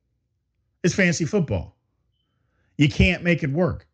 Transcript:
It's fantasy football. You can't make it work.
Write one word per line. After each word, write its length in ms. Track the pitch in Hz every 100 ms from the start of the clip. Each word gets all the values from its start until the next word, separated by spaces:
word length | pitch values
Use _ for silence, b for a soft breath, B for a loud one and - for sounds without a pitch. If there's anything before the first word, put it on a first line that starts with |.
| _ _ _ _ _ _ _ _
It's 100 | 175
fantasy 300 | - 180 -
football. 500 | 160 208 151 85 - _ _ _ _ _ _ _ _ _ _ -
You 100 | 143
can't 360 | - 185 170
make 180 | 170 170
it 80 | 147
work. 380 | 147 185 - -